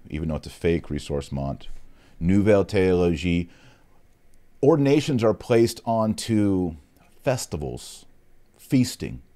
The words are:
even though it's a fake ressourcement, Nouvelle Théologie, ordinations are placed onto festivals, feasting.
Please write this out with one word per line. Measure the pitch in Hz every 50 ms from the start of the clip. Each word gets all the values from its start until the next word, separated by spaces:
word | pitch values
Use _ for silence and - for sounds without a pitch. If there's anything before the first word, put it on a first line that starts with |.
| -
even | - - 78 82 78
though | 76
it's | 69 -
a | -
fake | - - - 85 85 80 - -
ressourcement, | 73 71 - - 73 71 69 - 67 69 67 69 67 - - - - - - - - - - - - -
Nouvelle | 80 87 95 104 95 107 104 98 92
Théologie, | - - 98 92 92 90 90 90 87 87 - 87 87 85 87 87 - - - - - _ _ _ _ _ - _ _ _ _ _ - - - - - - -
ordinations | - 135 165 147 139 135 143 156 - - 139 117 113
are | 110 101
placed | - - - 120 117 117 113 - - -
onto | 120 113 113 110 110 107 - - - 113 107 104 101 98 92 90 85 78 76 - _ _ _ _ _ _ - -
festivals, | 143 131 131 - - - 78 71 64 62 62 - - - - - - - _ _ _ - - _ _ _ _
feasting. | - - 139 127 127 127 - - - - 64 64 - _ _